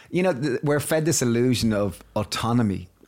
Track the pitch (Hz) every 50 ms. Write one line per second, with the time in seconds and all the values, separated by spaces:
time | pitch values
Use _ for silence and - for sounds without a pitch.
0 | - - - 180 185 185 160 113 147 147 120 - - 143 147 147 147 - 160 160
1 | 156 165 - - 127 120 117 117 123 131 120 - 120 113 107 101 104 98 - -
2 | - - _ 107 101 - - - - 113 117 123 113 101 90 90 87 - _ _
3 | -